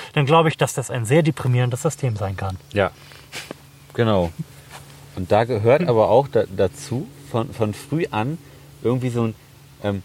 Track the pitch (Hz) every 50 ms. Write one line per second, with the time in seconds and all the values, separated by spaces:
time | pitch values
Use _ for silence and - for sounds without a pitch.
0 | - - - 151 139 127 165 165 160 160 - - 147 - - 143 123 - 139 123
1 | 110 104 139 170 156 165 - - - 131 123 123 127 123 123 - - 151 - -
2 | 139 123 107 98 101 95 95 90 98 95 95 - - - - 101 95 90 - -
3 | - - - - - - - - - - - - - - - - - - - -
4 | 117 110 104 95 87 85 - - - - - - - - - - - - - -
5 | - - - 95 92 - 104 107 117 117 120 104 104 117 135 160 175 - 120 110
6 | 107 90 107 131 143 - - 110 - - 95 95 98 90 - - - - 113 131
7 | 196 - - - - - - 113 113 - - - 110 107 101 - - - 139 160
8 | 170 - 120 107 110 139 160 - - - - - - - - - - 113 127 127
9 | 127 127 117 120 113 110 107 - - - - - - - - - - 104 101 95